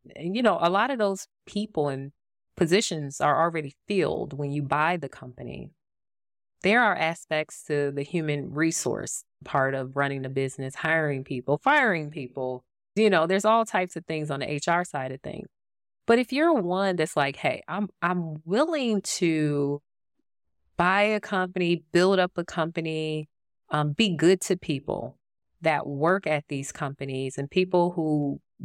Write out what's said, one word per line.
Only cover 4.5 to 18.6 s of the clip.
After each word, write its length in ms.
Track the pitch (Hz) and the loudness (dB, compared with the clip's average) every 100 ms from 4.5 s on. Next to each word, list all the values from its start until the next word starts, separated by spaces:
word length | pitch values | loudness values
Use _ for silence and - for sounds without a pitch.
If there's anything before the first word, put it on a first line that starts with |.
you 120 | 143 | -4
buy 320 | 139 143 156 180 | -2 0 0 0
the 140 | 147 | -6
company. 640 | - 127 120 127 135 120 - _ _ _ _ _ _ _ _ | -12 -18 -14 -12 -12 -14 -18 _ _ _ _ _ _ _ _
There 180 | 185 226 | 2 4
are 140 | 233 180 | 4 2
aspects 680 | 160 165 - 156 156 - - | -2 -2 -4 -4 -4 -10 -4
to 260 | 147 143 | -2 0
the 120 | 139 | -4
human 480 | 143 175 156 147 139 | -4 -2 -2 -2 -4
resource 720 | 139 160 160 127 104 98 - - _ - | 0 0 0 -2 -4 -6 -10 -14 _ -4
part 300 | 143 135 135 | 0 0 -2
of 200 | 131 135 | -4 -2
running 300 | 139 139 131 | -2 -2 -4
a 40 | |
business, 440 | 135 135 - 135 | -2 -4 -4 -10
hiring 500 | - 160 165 151 135 | -6 0 0 0 -2
people, 360 | 135 131 - 147 | -4 -6 -2 0
firing 500 | - 294 247 170 147 | 4 4 4 0 -4
people. 560 | 156 127 - 127 127 - _ _ - | -10 -10 -6 -6 -8 -12 _ _ 2
You 160 | 220 | 4
know, 160 | 185 165 | 4 4
there's 180 | 190 214 | 2 4
all 180 | 226 | 2
types 320 | 220 196 180 - | 2 -2 -4 -6
of 100 | - | -6
things 260 | 160 151 | -4 -4
on 80 | 139 | -4
the 120 | 131 | -4
H 160 | 147 - | -4 0
R 160 | 175 | 0
side 280 | 180 147 131 | -2 -6 -8
of 100 | 131 | -10
things. 260 | - - - _ _ _ _ _ - | -10 -12 -14 _ _ _ _ _ 2
But 100 | 233 | 4
if 160 | 247 | 4
you're 200 | 262 330 | 2 4
one 420 | 294 175 180 196 180 | 4 2 0 0 0
that's 200 | 156 - | 0 0
like, 200 | 139 139 | 0 0
"Hey, 260 | 143 123 - | -2 -2 -6
I'm, 220 | 180 208 - | -6 -6 -4
I'm 400 | 170 180 165 156 | -2 -2 -4 -8
willing 580 | 165 202 | -2 0